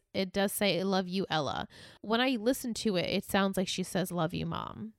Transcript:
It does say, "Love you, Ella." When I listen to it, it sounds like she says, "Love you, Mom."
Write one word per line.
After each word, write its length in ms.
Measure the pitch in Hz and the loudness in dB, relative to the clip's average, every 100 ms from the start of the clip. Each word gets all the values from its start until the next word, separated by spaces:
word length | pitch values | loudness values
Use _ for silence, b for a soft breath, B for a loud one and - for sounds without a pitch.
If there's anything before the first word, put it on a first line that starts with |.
| _ | _
It 180 | 202 190 | -2 -2
does 200 | 202 202 | 2 0
say, 320 | - 202 156 | 2 2 4
"Love 240 | 190 190 185 | 4 2 2
you, 180 | 185 185 | -2 0
Ella." 360 | 156 135 - - B B B | 0 0 -2 -6 B B B
When 200 | 202 226 | 0 2
I 160 | 254 247 | 2 2
listen 360 | 214 269 247 220 | 2 0 -2 -2
to 200 | 220 180 | 0 0
it, 140 | 160 | 0
it 140 | 185 | -2
sounds 340 | - 196 196 190 | 0 2 2 2
like 100 | 180 | -2
she 140 | - | -2
says, 300 | 180 180 185 | -2 -2 -2
"Love 240 | 175 160 175 | 0 -2 -2
you, 100 | 160 | -4
Mom." 480 | 165 - - 220 | -6 -8 -10 -12